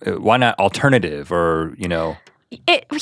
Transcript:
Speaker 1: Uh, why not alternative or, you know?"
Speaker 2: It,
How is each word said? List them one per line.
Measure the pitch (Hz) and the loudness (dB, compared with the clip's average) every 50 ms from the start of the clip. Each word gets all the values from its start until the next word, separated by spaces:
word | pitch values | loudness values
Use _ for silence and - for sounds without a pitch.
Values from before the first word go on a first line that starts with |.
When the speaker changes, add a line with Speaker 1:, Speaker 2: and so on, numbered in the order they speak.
| - | -6
Speaker 1:
Uh, | 98 | -6
why | 92 - - 107 117 127 | -6 -2 2 2 4 4
not | 123 117 - - | 4 2 2 2
alternative | 98 98 - - - 139 135 117 90 78 76 71 71 - | 0 0 0 2 2 4 4 4 2 0 -6 -6 -6 -2
or, | 87 85 85 82 82 80 80 80 - - | 0 0 2 2 0 0 -2 -4 -6 -6
you | 90 85 | -4 -4
know?" | 85 82 80 80 76 - _ _ _ _ _ - 233 - - | -2 -2 -4 -4 -6 -10 _ _ _ _ _ -20 -18 -6 0
Speaker 2:
It, | - 349 - - - 294 302 | 0 0 0 0 -6 -8 -4